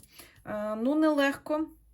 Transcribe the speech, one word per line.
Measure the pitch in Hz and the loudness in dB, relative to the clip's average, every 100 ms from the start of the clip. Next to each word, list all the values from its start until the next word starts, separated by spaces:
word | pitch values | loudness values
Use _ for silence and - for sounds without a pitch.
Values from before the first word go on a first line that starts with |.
| - - - - - | -20 -20 -20 -20 -10
Е, | 208 214 220 | -8 -6 -2
ну, | 247 302 | 0 2
нелегко, | 311 294 277 277 - 302 311 - _ | 4 4 2 0 -4 -4 -4 -10 _